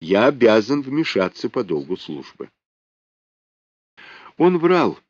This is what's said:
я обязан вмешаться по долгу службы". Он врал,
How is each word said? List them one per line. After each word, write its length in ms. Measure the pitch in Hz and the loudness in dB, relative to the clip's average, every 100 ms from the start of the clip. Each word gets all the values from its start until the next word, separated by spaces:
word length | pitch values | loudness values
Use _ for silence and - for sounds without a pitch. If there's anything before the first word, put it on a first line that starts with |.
я 260 | 82 98 131 | -2 2 2
обязан 560 | 139 117 110 107 143 | 4 4 4 2 -4
вмешаться 680 | 135 147 156 - 90 - 123 | -4 -6 -4 -2 -4 -4 -8
по 140 | 135 | -6
долгу 340 | 95 76 69 90 | -4 -6 -6 -10
службы". 540 | - 71 65 - 58 _ _ _ _ _ _ _ _ _ _ _ _ _ _ _ - - - - | -10 -14 -14 -18 -20 _ _ _ _ _ _ _ _ _ _ _ _ _ _ _ -20 -20 -18 0
Он 220 | 175 180 | 2 4
врал, 400 | 175 180 110 - | 2 2 0 -4